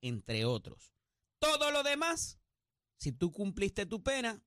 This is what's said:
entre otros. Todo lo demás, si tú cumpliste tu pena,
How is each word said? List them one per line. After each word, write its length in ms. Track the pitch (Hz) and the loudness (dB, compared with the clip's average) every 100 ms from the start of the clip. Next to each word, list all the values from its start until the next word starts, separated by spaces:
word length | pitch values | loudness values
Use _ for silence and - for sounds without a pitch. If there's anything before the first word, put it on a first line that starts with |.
entre 440 | 123 113 - 110 117 | -6 -4 -2 0 2
otros. 480 | 117 - - - _ _ _ _ - | 0 -4 -18 -20 _ _ _ _ 0
Todo 320 | 302 294 294 | 2 4 4
lo 120 | 294 | 4
demás, 560 | 285 285 330 330 - - _ _ _ _ _ - | 2 2 2 0 -4 -10 _ _ _ _ _ -6
si 140 | 147 | -6
tú 200 | 123 175 | 0 -2
cumpliste 540 | 175 196 190 196 214 190 | -2 -6 0 -2 0 -4
tu 180 | 220 | -2
pena, 380 | 269 269 233 208 | 0 0 -2 -4